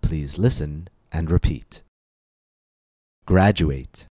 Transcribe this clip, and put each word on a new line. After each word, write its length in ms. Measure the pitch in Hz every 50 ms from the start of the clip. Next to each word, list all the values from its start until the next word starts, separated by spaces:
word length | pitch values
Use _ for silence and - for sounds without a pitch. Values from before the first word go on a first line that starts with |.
Please 360 | - - 80 78 73 69 71
listen 500 | - 95 123 127 - - 73 73 78 85 87 _ _ _ _
and 180 | - 85 82 78
repeat. 520 | 85 87 - - 80 60 - _ - - _ _ _ _ _ _ _ _ _ _ _ _ _ _ _ _ _ _ _ _ _ _ _ _ _ _ _ _ _
Graduate. 800 | - 92 92 92 101 104 - 87 76 69 67 65 - _ - - _ _